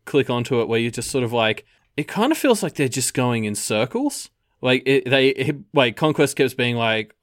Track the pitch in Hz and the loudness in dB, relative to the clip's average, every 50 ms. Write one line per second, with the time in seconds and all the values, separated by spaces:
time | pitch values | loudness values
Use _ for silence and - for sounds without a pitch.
0 | _ - - 143 123 - 123 120 120 - 135 117 113 - 117 113 117 120 117 123 | _ -2 0 0 2 2 0 -2 -2 0 0 0 0 0 0 0 0 -2 -4 -6
1 | - - - 135 123 113 117 120 110 110 110 - - _ _ _ _ _ _ - | -6 -4 -2 -2 -2 0 0 0 2 0 0 -2 -8 _ _ _ _ _ _ -8
2 | 147 - - 196 220 285 320 - - 277 226 - 196 156 - - 139 123 - 131 | -8 -6 -2 -2 0 0 0 2 2 2 2 2 0 -4 -2 -2 -2 -2 -2 -2
3 | 117 - - 135 127 123 120 113 110 107 104 - - - 110 107 113 - - 240 | -4 -2 -2 0 0 0 0 0 -2 -4 -4 -6 -4 -2 0 0 0 -2 -2 -2
4 | 285 285 - - - - _ _ _ _ _ _ - 127 127 131 - 131 139 135 | -2 -4 -4 -6 -12 -16 _ _ _ _ _ _ 0 0 0 2 2 2 2 2
5 | - 123 135 135 131 139 135 - - - 147 139 - - - 143 127 120 107 - | 2 2 2 4 4 2 2 0 -2 -4 -4 -6 -8 -2 2 2 2 2 2 0
6 | 160 156 147 - 147 135 - - 135 127 - - 123 120 120 117 117 113 113 110 | 0 0 2 2 2 2 2 0 0 0 0 0 -2 0 0 0 0 0 0 -2
7 | 107 - _ _ | -4 -6 _ _